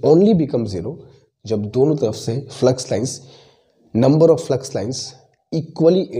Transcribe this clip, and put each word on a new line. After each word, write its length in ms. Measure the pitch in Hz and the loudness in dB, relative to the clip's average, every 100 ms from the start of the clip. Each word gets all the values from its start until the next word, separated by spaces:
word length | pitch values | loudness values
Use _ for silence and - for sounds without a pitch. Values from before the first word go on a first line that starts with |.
| 131 | 4
only 240 | 165 208 | 6 6
become 300 | 185 143 123 110 | 2 0 -4 -4
zero 260 | 92 104 160 - _ _ _ | -6 -8 -10 -16 _ _ _
जब 220 | 107 104 104 | -6 -4 -2
दोनों 260 | 127 147 156 | 0 2 2
तरफ 180 | 110 | -2
से 240 | - - 123 - | -4 -6 -8 -10
फ्लक्स 380 | - 127 127 - | -2 0 0 -4
लाइंस, 280 | 110 127 - - - _ _ _ _ _ | -4 -4 -8 -16 -20 _ _ _ _ _
number 340 | 110 135 151 165 | 0 2 4 4
of 120 | 156 | 4
flux 340 | - 131 - 110 | 0 -4 -4 -8
lines 260 | 107 135 - - _ _ _ | -8 -8 -12 -18 _ _ _
equally 520 | 160 - - 160 185 175 | -8 -8 0 2 4 0